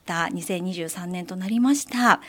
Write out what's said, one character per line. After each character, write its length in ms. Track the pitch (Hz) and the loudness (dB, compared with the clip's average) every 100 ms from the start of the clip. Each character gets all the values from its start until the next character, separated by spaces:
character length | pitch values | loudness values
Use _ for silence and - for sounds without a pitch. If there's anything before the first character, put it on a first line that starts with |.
た 240 | - 170 165 | -6 -2 -2
二 140 | 180 | -4
千 200 | 170 180 | -4 -4
二 120 | 180 | -2
十 160 | 175 165 | -4 -6
三 200 | 180 175 | -6 -6
年 140 | 180 | -8
と 120 | 175 185 | -6 -6
な 120 | 190 | -2
り 120 | 226 | 2
ま 140 | 254 | 4
し 140 | 285 - | 4 0
た。 320 | 247 240 185 | 2 4 4